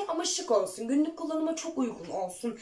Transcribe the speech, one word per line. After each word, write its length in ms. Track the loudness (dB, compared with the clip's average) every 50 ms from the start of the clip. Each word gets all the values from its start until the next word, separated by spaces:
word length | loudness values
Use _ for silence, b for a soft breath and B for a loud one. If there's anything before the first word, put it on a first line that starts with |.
| 0 0
ama 160 | 0 0 0
şık 260 | 0 0 0 2 4
olsun, 380 | 4 4 4 2 -2 -4 0 2
günlük 280 | 4 4 4 2 0
kullanıma 400 | -4 -4 -2 0 0 0 0 -2
çok 220 | -2 -4 -4 -2 0
uygun 320 | 0 0 -2 -6 -8 -6
olsun 480 | -4 -4 -4 -4 -4 -6 -6 -6 -6 B